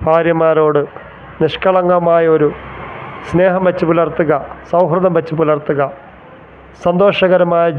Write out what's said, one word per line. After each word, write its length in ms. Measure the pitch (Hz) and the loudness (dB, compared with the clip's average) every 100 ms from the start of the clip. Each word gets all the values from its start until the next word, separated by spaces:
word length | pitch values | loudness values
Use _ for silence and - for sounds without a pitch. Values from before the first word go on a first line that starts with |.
| 160 | 0
ഭാര്യമാരോട് 760 | 165 165 165 160 156 151 151 147 - - - - - | 2 2 2 2 2 2 2 -2 -8 -20 -20 -16 -4
നിഷ്കളങ്കമായ 840 | 156 - 190 185 175 175 170 170 165 160 | -4 0 0 2 2 2 2 2 2 2
ഒരു 120 | 147 - - - - - - - - | 0 -2 -12 -16 -16 -16 -16 -16 -4
സ്നേഹം 340 | 165 185 185 185 | 0 2 2 0
വച്ച് 160 | 175 165 | 0 0
പുലർത്തുക, 440 | 170 160 - 151 143 - - - | 0 0 -2 -2 -2 -4 -16 -4
സൗഹൃദം 400 | 170 175 175 185 165 | 0 0 0 0 0
വച്ച് 160 | 160 156 | -2 -2
പുലർത്തുക, 440 | 151 151 147 143 135 - - - - - - - - - | 0 0 -2 -2 -4 -6 -20 -20 -20 -20 -20 -20 -20 -6
സന്തോഷകരമായ 840 | 175 175 202 - 185 180 175 170 170 | -2 2 2 2 2 2 2 2 0